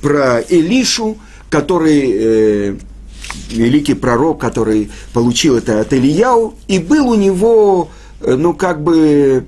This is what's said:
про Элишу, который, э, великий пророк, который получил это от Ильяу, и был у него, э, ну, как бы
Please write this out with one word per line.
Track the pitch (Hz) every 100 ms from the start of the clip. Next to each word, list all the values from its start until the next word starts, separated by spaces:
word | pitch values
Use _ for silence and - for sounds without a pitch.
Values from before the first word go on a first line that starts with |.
про | 143 147 135 120 113
Элишу, | 175 165 254 240 - 220 214 - - -
который, | 151 143 175 160 147 131
э, | 101 110 110 110 104 101 98 - - - - - - -
великий | 113 117 147 143
пророк, | 131 127 120 156 151
который | 120 - 110 107 104 - -
получил | 120 120 120 156 120
это | 107 107
от | 107
Ильяу, | 131 131 156 247 240 220 - -
и | 190
был | 165 302 254
у |
него, | 220 196 180 226 226 208 185 156 - - -
э, | - 127
ну, | 170
как | 170 185 160
бы | 151 165 156 147 139 131